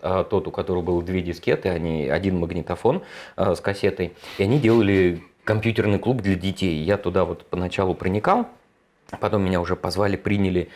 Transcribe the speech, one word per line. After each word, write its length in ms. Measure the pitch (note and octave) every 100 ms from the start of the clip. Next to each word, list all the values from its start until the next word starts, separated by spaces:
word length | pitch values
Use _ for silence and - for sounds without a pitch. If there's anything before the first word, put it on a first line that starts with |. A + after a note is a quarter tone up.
а, 240 | F2 F#2 E2
тот, 240 | F#2+ E2
у 20 |
которого 300 | G2 F#2 F2+
было 200 | F2 F2
две 200 | F2 F#2
дискеты, 480 | E2+ E2 - D3+ F#2+
а 100 | E2+
не 300 | E2 D#2+ C2+
один 280 | D#2+ F#2+ F2+
магнитофон, 640 | E2 E2+ - F2 A#2+ D#3 - - - -
а, 180 | F#2+ E2+
с 60 |
кассетой. 500 | G2+ G2+ G2 F#2 F2 - - -
И 60 |
они 160 | G2 C#3+
делали 640 | A2 A#2 G2+ F#2+ F2+ E2+ - _ -
компьютерный 520 | G#2+ A2+ G#2+ G#2 G2
клуб 200 | A#2 B2+
для 180 | G2 F2+
детей. 400 | F#2+ - F#2 D#2
Я 140 | D#2+ G2+
туда 260 | F2 F#2+
вот 220 | E2+ E2 -
поначалу 480 | F2+ F2+ - F#2+
проникал, 560 | F2 F#2 G#2 F3 A#3 A#3 - _ _ _ _ - -
потом 220 | G#2 G#2+
меня 180 | F#2 F2+
уже 160 | F2 F2+
позвали, 400 | F#2 F2 G2+ F#2+
приняли, 500 | - G2+ F#2+ F2+ -